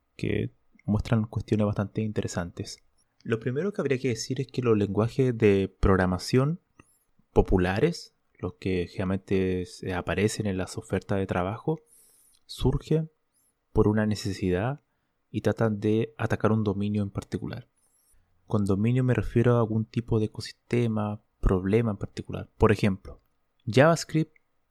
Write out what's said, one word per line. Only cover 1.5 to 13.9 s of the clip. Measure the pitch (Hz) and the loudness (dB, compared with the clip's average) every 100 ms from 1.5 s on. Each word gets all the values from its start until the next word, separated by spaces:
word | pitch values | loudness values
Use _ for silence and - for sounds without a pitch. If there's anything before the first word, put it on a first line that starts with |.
| 107 104 | 0 0
bastante | 104 98 - | -2 -6 -4
interesantes. | 110 104 101 101 87 - 104 - _ _ _ _ | -6 -4 -6 -6 -8 -10 -14 -16 _ _ _ _
Lo | 123 117 | -6 -4
primero | 127 131 196 | -4 -6 -6
que | 196 | -4
habría | 143 131 | -4 -2
que | 131 | -2
decir | 113 - 127 | -4 -6 -6
es | 135 | -8
que | - | -2
los | 123 107 | 2 2
lenguajes | 101 98 117 - 127 113 | 2 0 0 2 0 4
de | 107 98 95 _ | 4 4 0 _
programación | 101 95 92 92 - 127 139 170 _ _ - _ _ _ _ | 4 4 4 0 2 2 2 -2 _ _ -20 _ _ _ _
populares, | - - 98 90 98 151 170 - _ _ _ | 2 4 4 2 2 0 -2 -12 _ _ _
los | 92 - | -10 -6
que | 98 90 85 | -4 -2 -4
generalmente | - 92 98 - 95 92 92 90 | -4 -4 -4 0 0 0 -2 -6
se | - 92 | -10 -6
aparecen | 90 90 85 107 - 104 | -6 -4 0 0 0 -4
en | 92 | -4
las | 92 - | -6 -10
ofertas | - 95 - 98 | -4 -4 -2 -2
de | 95 | -2
trabajo, | 95 90 113 - 160 _ _ _ _ _ _ | -2 -2 -4 -6 -6 _ _ _ _ _ _
surgen | - - 127 143 - 156 160 _ _ _ _ _ _ | -18 -2 0 0 0 -2 -2 _ _ _ _ _ _
por | - | 2
una | 104 | 4